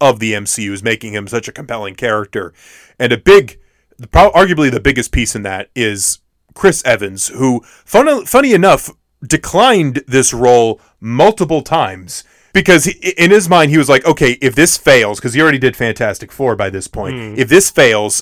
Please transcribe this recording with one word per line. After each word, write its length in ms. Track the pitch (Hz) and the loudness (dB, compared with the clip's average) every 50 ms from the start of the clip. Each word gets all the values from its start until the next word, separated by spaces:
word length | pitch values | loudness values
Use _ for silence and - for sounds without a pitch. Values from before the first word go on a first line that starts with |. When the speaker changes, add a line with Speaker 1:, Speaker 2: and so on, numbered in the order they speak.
Speaker 1:
of 180 | 147 139 123 107 | 0 0 0 0
the 160 | 113 110 107 | -4 -4 -4
M 100 | 104 101 | -6 -6
C 180 | 98 - - 107 | -6 -6 -6 -6
U, 100 | 101 101 | -8 -8
is 100 | 95 98 | -6 -4
making 300 | 117 113 107 - 113 104 | -4 -4 -4 -6 -10 -10
him 140 | 107 101 98 | -10 -10 -8
such 200 | 117 117 110 - | -8 -8 -8 -10
a 60 | - | -14
compelling 420 | - 156 139 117 113 104 98 92 | -18 -14 -12 -10 -10 -10 -12 -10
character. 580 | - - 117 107 107 104 98 - 110 95 85 - _ _ _ _ _ _ _ _ - | -8 -4 -4 -4 -4 -4 -6 -8 -8 -10 -10 -14 _ _ _ _ _ _ _ _ -6
And 140 | 127 123 120 | -2 -2 -2
a 40 | 113 | -2
big, 420 | - - - - 143 123 - - _ _ _ _ _ _ _ _ | 0 2 2 2 2 0 -8 -20 _ _ _ _ _ _ _ _
the 100 | 120 - | -12 -2
pro-, 240 | - 165 180 208 | 2 2 2 4
arguably 400 | - 170 190 185 175 151 151 135 | 4 4 2 2 2 0 0 -2
the 100 | 120 110 | -2 -2
biggest 300 | - 139 139 123 113 - | -2 -2 -2 -2 -4 -4
piece 240 | - - 117 - - | -4 -4 -2 -4 -6
in 80 | 113 101 | -8 -8
that 260 | 98 95 95 104 - _ | -8 -10 -10 -12 -12 _
is 440 | 127 117 107 104 98 92 - - - _ _ _ _ _ _ _ | -4 -4 -4 -4 -4 -6 -6 -6 -8 _ _ _ _ _ _ _
Chris 300 | - - 196 170 - - | 0 2 2 2 2 0
Evans, 420 | 127 117 101 104 98 95 95 - - | 0 0 0 -2 -8 -8 -8 -10 -10
who, 320 | - - 131 131 127 117 - _ _ _ _ | -4 -2 -2 0 0 -2 -6 _ _ _ _
fun-, 400 | - - 208 277 311 294 254 - | 0 2 2 4 4 0 -2 -2
funny 280 | - - 247 285 269 233 | 0 2 2 2 4 2
enough, 360 | 180 180 196 156 127 - - - _ _ _ _ _ - | 4 4 4 4 2 0 -8 -16 _ _ _ _ _ -6
declined 760 | 123 - - - - - 175 226 262 240 196 165 139 123 143 - - | -4 -4 -4 -4 -2 0 2 2 4 2 2 0 -2 -4 -6 -6 0
this 260 | 123 135 135 135 - | 0 2 2 2 0
role 480 | 117 123 123 123 120 117 113 107 - _ _ _ _ | 2 2 4 4 4 4 2 -2 -6 _ _ _ _
multiple 600 | - 110 120 127 156 208 214 - 185 143 165 151 | -10 -6 0 2 4 2 2 2 -2 -2 -2 -4
times. 640 | - - 160 165 135 98 95 92 92 87 - - - _ _ _ _ _ | -2 -2 -2 -2 -2 -4 -6 -12 -16 -16 -16 -18 -18 _ _ _ _ _
Because 340 | - 190 190 190 180 160 139 | -4 -2 2 4 4 4 2
he, 280 | - - - - 185 180 - | 0 -4 -6 -8 -8 -2 0
in 140 | 170 175 | 2 4
his 160 | 196 214 190 165 | 4 4 4 4
mind, 240 | 180 175 156 143 | 4 4 4 4
he 60 | 147 160 | 2 2
was 120 | 143 127 | 2 4
like, 160 | 139 135 - | 2 2 2
"Okay, 260 | 165 151 - 151 127 123 - | 0 0 2 0 0 0 0
if 120 | - 131 107 | -2 -2 2
this 240 | 123 139 - - - | 2 2 2 0 0
fails," 420 | - 151 139 123 113 104 104 - | 2 4 4 4 4 2 -2 -6
'cause 140 | - 131 113 | -8 -4 0
he 80 | 139 | 2
already 160 | 156 160 143 131 | 2 2 2 0
did 200 | 123 127 110 - | 0 -2 -2 -2
Fantastic 540 | 123 113 107 - 123 107 98 - - 117 | -4 -4 -4 -2 -4 -4 -4 -6 -12 -18
Four 240 | - - 139 127 113 | -10 -4 -4 -4 -2
by 140 | 98 104 98 | -2 -4 -6
this 180 | 95 95 92 - | -6 -8 -12 -12
point, 280 | - 113 104 - 131 | -12 -10 -10 -10 -10
Speaker 2:
Mm. 220 | 123 113 110 104 117 | -10 -12 -10 -6 -4
Speaker 1:
"if 100 | 131 110 | -2 2
this 220 | 139 185 190 - | 4 4 4 2
fails, 500 | - - 147 120 113 104 107 107 - - | 2 2 4 4 4 2 0 -2 -4 -6